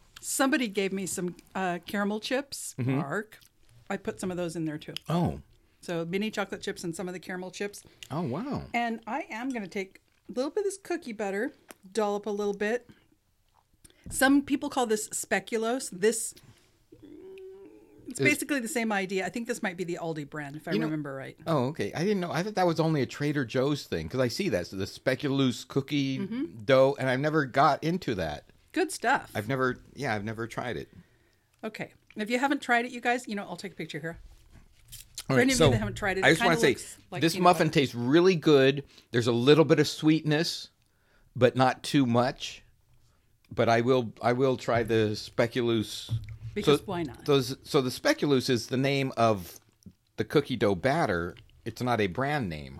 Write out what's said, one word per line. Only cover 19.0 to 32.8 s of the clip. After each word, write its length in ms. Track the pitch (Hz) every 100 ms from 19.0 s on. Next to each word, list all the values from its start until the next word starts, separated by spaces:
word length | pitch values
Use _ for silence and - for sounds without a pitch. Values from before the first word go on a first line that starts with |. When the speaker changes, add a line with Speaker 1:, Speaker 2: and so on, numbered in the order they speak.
| 190 190 185
Speaker 1:
I 40 |
think 160 | 240 233
this 140 | 233
might 140 | 208 175
be 80 |
the 140 | 170 170
Aldi 280 | 165 156 143
brand, 280 | 151 147 151
if 120 | 170
I 40 |
Speaker 2:
You 60 | 165
know 80 | 156
Speaker 1:
remember 280 | 156 143
right. 220 | 135 131 - 160
Speaker 2:
Oh, 200 | 160 123
okay. 260 | 160 101
I 60 | -
didn't 200 | 175 208
know. 100 | 175
I 100 | 135
thought 120 | 196 208
that 100 | 180
was 140 | 160
only 220 | 160 156
a 40 | 120
Trader 380 | - 147 147
Joe's 400 | 123 131 135 143
thing, 240 | - 87 80
'cause 120 | 127
I 80 | 127
see 200 | - 196
that. 160 | 101 85
So 100 | 95
the 80 |
speculoos 800 | 95 - - 131 143 139 131 113 -
cookie 520 | - 135 147 135 131
Speaker 1:
Mm-hmm. 460 | 196 226 294 117
Speaker 2:
dough, 320 | 107 135 135 139
and 100 | 131
I've 120 | 127
never 240 | 151 156
got 380 | 139 123 156 139
into 320 | 156 180 - 104
that. 280 | 82 73 - _ _
Speaker 1:
Good 200 | - 370
stuff. 380 | - 220 277 -
Speaker 2:
I've 140 | - 104
never, 300 | 135 127 123 -
yeah, 200 | - 135
I've 100 | 107
never 220 | 104 110 113
tried 300 | - 123 90
it. 120 | - - - _ _ _ _ _
Speaker 1:
Okay. 300 | 220 - - - _ -
If 140 | 214
you 80 | 247
haven't 220 | 269 285
tried 220 | - 240